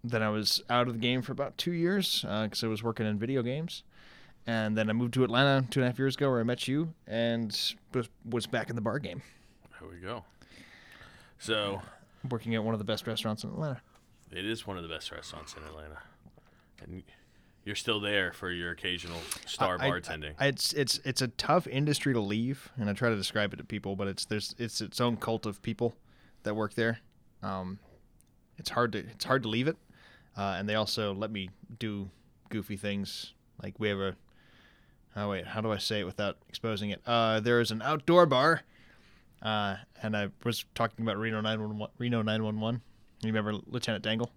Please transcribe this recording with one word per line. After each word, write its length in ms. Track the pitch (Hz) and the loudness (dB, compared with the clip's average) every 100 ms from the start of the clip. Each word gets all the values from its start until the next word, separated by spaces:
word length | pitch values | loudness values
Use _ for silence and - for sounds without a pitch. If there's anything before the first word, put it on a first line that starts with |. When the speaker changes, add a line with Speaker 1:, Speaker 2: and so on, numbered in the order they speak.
Speaker 1:
then 200 | 120 117 | 0 2
I 60 | 107 | 2
was 340 | 107 104 - - | 2 2 2 4
out 180 | 120 123 | 4 4
of 80 | |
the 60 | 117 | 2
game 220 | 120 127 | 2 2
for 100 | 120 | 0
about 240 | 123 139 - | -4 -4 -2
two 160 | 175 | -2
years, 520 | 170 170 202 180 - - | 2 4 4 2 0 0
uh, 180 | 104 110 | 0 0
'cause 140 | - | -2
I 40 | 113 | -2
was 160 | 107 | 0
working 240 | 113 110 110 | -2 0 0
in 120 | 107 | 0
video 240 | 117 135 | 0 0
games. 400 | 120 139 165 - - - - - - - - | 0 -2 -4 -8 -16 -20 -20 -20 -20 -12 -2
And 300 | 113 107 110 | 0 2 2
then 140 | 110 | 4
I 20 | |
moved 220 | 110 120 | 2 2
to 100 | 127 | 4
Atlanta 420 | 123 120 139 135 127 | 4 6 6 6 4
two 100 | 139 | 2
and 60 | 123 | 2
a 40 | |
half 80 | 117 | 2
years 160 | 135 131 | 0 2
ago, 140 | 143 | 2
where 100 | 123 | 4
I 20 | |
met 260 | 113 123 - | 2 0 0
you, 240 | 139 160 - - | 0 0 -6 -6
and 420 | 110 117 117 113 - - - - | 0 2 2 -2 -2 -2 -4 -4
was, 160 | 131 117 - 113 | -4 -4 -10 -2
was 200 | 117 98 | -2 0
back 220 | 120 107 | -2 -2
in 80 | 117 | -2
the 60 | |
bar 160 | 110 127 | 0 -2
game. 240 | 87 90 - - - - - - | -4 -10 -12 -20 -20 -20 -20 -18
Speaker 2:
There 80 | 82 | -16
we 80 | 87 | -12
go. 280 | 92 117 - - - - - - - - - - - - | -8 -8 -10 -20 -20 -20 -20 -20 -20 -20 -20 -20 -20 -14
So 420 | - 107 101 98 - - - - 131 | -2 0 0 -4 -10 -20 -20 -12 -6
Speaker 1:
Working 240 | 120 117 | -4 -2
at 100 | 113 | 0
one 100 | 110 | 0
of 40 | 110 | -2
the 60 | |
best 220 | 104 107 - | 0 -2 -2
restaurants 380 | 110 113 110 | -2 0 -2
in 60 | 107 | -4
Atlanta. 320 | - 156 123 - - _ - - | -4 -4 -4 -10 -20 _ -20 -12
Speaker 2:
It 160 | 87 98 | -6 -4
is 200 | 113 104 | -4 -4
one 120 | 92 | -8
of 40 | |
the 60 | 82 | -6
best 220 | 80 - | -8 -8
restaurants 420 | 82 - 78 78 | -10 -12 -12 -14
in 80 | - | -14
Atlanta. 340 | 78 78 76 73 - - - - - - - - | -14 -14 -14 -16 -18 -20 -20 -20 -20 -20 -20 -20
And 200 | - 92 - - - - - - - | -14 -14 -14 -20 -20 -20 -20 -14 -8
you're 80 | 104 | -4
still 240 | - 107 | 0 2
there 320 | 104 101 90 | 2 2 2
for 180 | - 92 | -2 -6
your 200 | 87 87 | -4 -4
occasional 480 | 87 92 90 85 85 78 - | -4 -2 -4 -4 -8 -8 -10
star 320 | - - 92 90 | -8 0 0 2
Speaker 1:
I, 100 | 135 | 0
I, 20 | |
Speaker 2:
bartending. 420 | 90 85 80 76 76 | 0 -4 -8 -8 0
Speaker 1:
I, 80 | 139 | 0
it's, 260 | 135 - | 2 -2
it's, 280 | 147 135 - | 0 0 0
it's 160 | 135 127 | 0 0
a 80 | 127 | -2
tough 380 | - - 170 127 | -2 4 4 4
industry 480 | 131 151 143 143 | 0 2 2 2
to 60 | 120 | 2
leave, 500 | 101 107 120 135 - - | 2 0 0 -4 -8 -4
and 100 | 104 | -2
I 60 | |
try 160 | 98 120 | 2 2
to 60 | 107 | 2
describe 360 | 95 110 101 | 0 0 0
it 40 | 98 | -2
to 80 | |
people, 300 | - 104 98 | -8 -6 -4
but 140 | 98 98 | -2 -2
it's, 160 | 92 | -4
there's, 300 | - 107 - - | -2 -2 -4 -6
it's 220 | 117 - | -6 -4
its 220 | 110 - | -6 0
own 160 | 120 113 | 0 2
cult 260 | - 113 | -2 -2
of 160 | 110 98 | -2 -6
people 340 | - 110 117 - - - - - | -6 0 0 -2 -20 -20 -20 -10
that 100 | 110 107 | -4 0
work 160 | 107 | 0
there. 260 | - 113 117 - - - _ | 2 0 0 -8 -20 -20 _
Um, 360 | 101 95 92 98 - - - - _ _ _ - | -6 -4 -6 -8 -14 -20 -20 -20 _ _ _ -10
it's 140 | - | -4
hard 220 | - 120 | 2 2
to, 60 | 104 | 0
it's 240 | 110 - - | -8 -10 2
hard 160 | 135 | 2
to 60 | 113 | 2
leave 180 | 113 135 | 2 0
it, 80 | - _ - - - - - | -2 _ -20 -20 -20 -16 -4
uh, 180 | 101 92 | -2 0
and 80 | 104 | 0
they 100 | 107 | 2
also 360 | 104 - 107 | 2 0 -2
let 180 | 98 107 | -2 -4
me 200 | 107 92 - - 113 | -4 -8 -10 -18 -6
do 300 | 110 101 95 - - _ - | -4 -4 -8 -12 -20 _ -6
goofy 300 | 110 98 101 | -6 -4 -4
things. 560 | 104 101 98 - - - _ - | -2 -2 -4 -6 -10 -16 _ -12
Like, 160 | 98 - | -12 -2
we 100 | 107 | 0
have 80 | 98 | 0
a, 180 | 98 90 - - - - - - - - _ 107 | -2 -4 -16 -20 -20 -20 -20 -20 -20 -20 _ -6
oh 120 | 104 | -2
wait, 180 | 95 87 | -2 -4
how 140 | 110 | -2
do 100 | 110 | 0
I 40 | 104 | 0
say 240 | - 107 | 0 0
it 40 | |
without 340 | 92 98 101 - - | -2 -2 -2 -4 -12
exposing 400 | - 113 104 104 | -6 -4 -2 -2
it? 140 | 98 - | -4 0
Uh, 340 | 120 113 110 | 4 4 4
there 200 | 110 120 | 4 4
is 100 | 113 | 4
an 120 | 110 | 0
outdoor 420 | 120 151 147 175 | 0 0 8 8
bar, 380 | 170 127 147 165 - - - - - - - - | 10 8 6 4 -2 -20 -20 -20 -20 -20 -20 -8
uh, 340 | 110 107 101 98 - - | -2 0 0 -4 -10 -8
and 140 | 110 107 | -2 -2
I 120 | 101 - | -2 -4
was 220 | 120 110 - | -4 -4 -6
talking 300 | - 113 - | -2 -2 0
about 140 | 113 101 | -2 0
Reno 200 | 113 110 | 0 0
nine 180 | 107 110 | 0 -2
one 160 | 107 107 | -2 -6
one, 120 | 107 - | -8 -4
Reno 240 | 123 117 | 0 2
nine 200 | 110 110 | 2 2
one 160 | 110 107 | 0 0
one. 200 | 110 117 - - - - | 0 -2 -6 -20 -20 -6
You 60 | 110 | 0
remember 320 | 110 104 107 - | 2 0 -2 -4
Lieutenant 360 | 123 - 107 | -4 -2 -2
Dangle? 280 | 107 113 120 | 0 0 -2